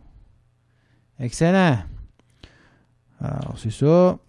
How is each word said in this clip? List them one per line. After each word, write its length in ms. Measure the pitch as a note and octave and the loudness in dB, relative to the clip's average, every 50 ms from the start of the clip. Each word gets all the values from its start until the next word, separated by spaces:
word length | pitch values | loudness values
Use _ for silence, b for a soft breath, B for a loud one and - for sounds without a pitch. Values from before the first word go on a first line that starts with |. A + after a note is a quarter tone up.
| B B B B B B B _ _ _ _ _ _ _ _ _ _ _ _ _ _ _ _ - | B B B B B B B _ _ _ _ _ _ _ _ _ _ _ _ _ _ _ _ -10
Excellent! 600 | B2 A#2+ - - D#3+ E3+ F#3 F#3+ F#3 E3+ C3 G#2 F2 - - - - - _ _ b b b b b b b b b b b b b b b b _ _ _ - | -10 -8 -2 0 2 2 4 4 4 2 2 0 -4 -8 -14 -16 -18 -20 _ _ b b b b b b b b b b b b b b b b _ _ _ -10
Alors, 380 | D3 C#3+ D3 C#3 - - A2+ | -8 -8 -8 -8 -8 -10 -12
c'est 140 | - - A2+ | -8 -8 -8
ça. 480 | G#2+ - C3+ D3 E3 F3+ F3+ F3+ - - _ | -4 0 2 4 4 6 4 4 2 -2 _